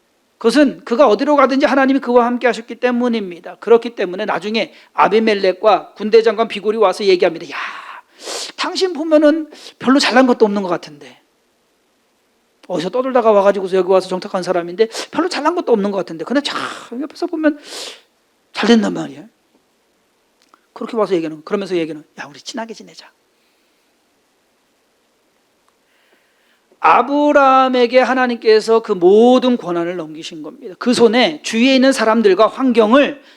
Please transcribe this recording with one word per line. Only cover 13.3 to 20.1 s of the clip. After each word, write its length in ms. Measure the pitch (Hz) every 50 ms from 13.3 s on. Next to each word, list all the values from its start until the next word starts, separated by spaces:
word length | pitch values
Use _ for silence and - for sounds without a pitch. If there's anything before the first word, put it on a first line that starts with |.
와가지고서 440 | 214 202 190 202 190 202 190 180 185
여기 140 | 190 180 180
와서 180 | 190 185 180 -
정착한 340 | 185 180 - 208 - 190
사람인데 460 | 175 175 185 175 170 170 180 180 185 180 - - - -
별로 160 | - - 330 359
잘난 260 | - - 285 311 349
것도 180 | 349 339 -
없는 180 | 240 208 196 208
것 80 | 196 196
같은데, 260 | 170 - 175 160 160
근데 180 | - 240 285
참 160 | 277 - - - 135 127 - - - - 233 247
옆에서 260 | 302 285 - - 349
보면 320 | 349 339 311 311 294 302 302 - - - - - - - - _ _ _ _ _ _ _ _ _ _
잘 160 | _ - - 202
된단 240 | 233 226 202 190
말이야. 340 | 175 160 160 143 135 139 190 226 _ _ _ _ _ _ _ _ _ _ _ _ _ _ _ _